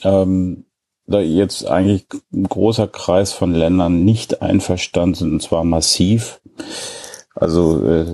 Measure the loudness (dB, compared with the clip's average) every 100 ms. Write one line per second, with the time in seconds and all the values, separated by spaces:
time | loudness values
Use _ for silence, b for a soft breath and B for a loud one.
0 | 2 2 2 0 -2 -6 -14 _ _ _
1 | -4 -2 2 2 0 -2 -2 0 2 0
2 | -2 -16 -10 -4 -4 0 0 2 -2 -4
3 | 0 0 0 -2 0 2 2 2 2 2
4 | 2 2 -2 -6 0 0 0 -4 -2 -2
5 | 0 0 -2 -2 -2 -2 0 0 0 0
6 | 2 2 -2 -12 _ B B B B B
7 | B B B -4 0 2 2 2 2 2
8 | 0